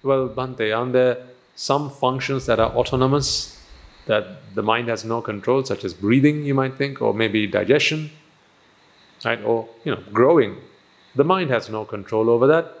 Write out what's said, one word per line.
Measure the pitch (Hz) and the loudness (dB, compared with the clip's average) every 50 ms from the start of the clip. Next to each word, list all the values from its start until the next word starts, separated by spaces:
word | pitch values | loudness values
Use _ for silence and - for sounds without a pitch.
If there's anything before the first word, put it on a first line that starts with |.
| - | 0
"Well, | 135 135 131 131 123 | 0 0 0 0 -4
Bhante, | 107 127 131 131 123 - 110 107 107 | -6 -6 -8 -8 -4 -4 -2 -2 0
aren't | 113 123 127 123 | -2 -2 0 2
there | 127 127 127 120 - - - - _ _ _ _ | 2 2 2 0 -2 -8 -18 -20 _ _ _ _
some | - - - 135 143 147 139 | -12 -2 0 0 0 0 -4
functions | 139 - - 127 131 131 - - 139 127 - | -6 -2 -2 0 0 -2 -4 -4 -4 -4 0
that | - 113 110 | 0 2 2
are | 113 113 | 2 2
autonomous, | - 120 120 - - 127 131 131 139 147 135 - - - - - - - - - - - - - - - - | 2 -2 -2 0 0 2 2 2 2 0 0 -2 -4 -4 -6 -10 -16 -20 -20 -20 -20 -20 -20 -20 -20 -16 -4
that | - 110 107 - - - - - 107 98 | 0 0 0 0 -4 -16 -20 -20 -10 -6
the | 107 104 | -2 0
mind | 107 113 117 120 | 0 0 0 0
has | 117 113 107 - | -4 -6 -6 -4
no | 110 113 117 | -4 -4 -4
control, | 117 - 107 101 - 120 127 139 131 | -4 -6 -8 -6 -2 0 0 0 0
such | - 104 - - | -2 -6 -6 -6
as | 95 85 | -10 -8
breathing," | - 98 104 120 139 135 151 151 151 147 | -2 2 4 4 6 6 4 2 0 -2
you | 143 139 | 0 0
might | 139 131 135 131 | 0 0 -2 -4
think, | - 139 139 135 - | -4 -6 -6 -4 -2
or | 117 113 101 | -2 -2 0
maybe | 107 113 110 101 110 107 | 0 0 0 2 0 0
digestion, | 98 92 98 95 98 135 151 - - 156 156 156 151 - - _ _ _ _ _ _ _ _ _ _ _ _ _ _ _ _ _ _ _ _ - | 0 -2 -2 2 2 2 2 2 0 -2 -4 -8 -10 -14 -20 _ _ _ _ _ _ _ _ _ _ _ _ _ _ _ _ _ _ _ _ 0
right? | 120 117 110 104 | 0 0 0 -2
Or, | 113 117 113 113 - - - - | -2 -2 -2 -4 -10 -18 -10 -6
you | 156 113 | -6 -6
know, | - - - 101 | -6 -8 -4 2
growing. | 110 120 139 170 160 120 98 - - - - _ _ _ _ _ _ _ _ _ | 2 4 6 6 4 4 2 -4 -14 -18 -20 _ _ _ _ _ _ _ _ _
The | 127 143 | -2 2
mind | 165 185 190 180 135 | 2 2 0 0 0
has | 127 113 - | -2 -2 -2
no | 110 107 110 107 | -4 -8 -8 -8
control | - 113 104 95 - 113 110 110 113 | -8 -10 -12 -8 -4 -2 0 2 4
over | 117 117 127 | 4 4 4
that. | 139 156 165 165 - - - | 4 4 2 0 -4 -16 -20